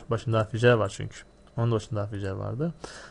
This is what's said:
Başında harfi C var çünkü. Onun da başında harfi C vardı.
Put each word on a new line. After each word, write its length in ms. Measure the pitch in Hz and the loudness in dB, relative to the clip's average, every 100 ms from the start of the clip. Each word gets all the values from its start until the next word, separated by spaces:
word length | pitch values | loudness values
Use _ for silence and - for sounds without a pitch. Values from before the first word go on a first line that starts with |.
| - | -2
Başında 300 | 113 - 113 | -2 2 2
harfi 200 | 107 110 | 2 4
C 200 | 123 120 | 6 6
var 140 | 101 - | 4 -2
çünkü. 220 | 104 - - - - - | -10 -10 -20 -20 -12 -2
Onun 140 | 117 | 2
da 40 | 110 | 2
başında 260 | - 107 | 0 -4
harfi 180 | 104 104 | -4 -4
C 180 | 98 98 | -4 -4
vardı. 360 | 101 113 165 - - - - | -6 -4 -4 -6 -14 -16 -18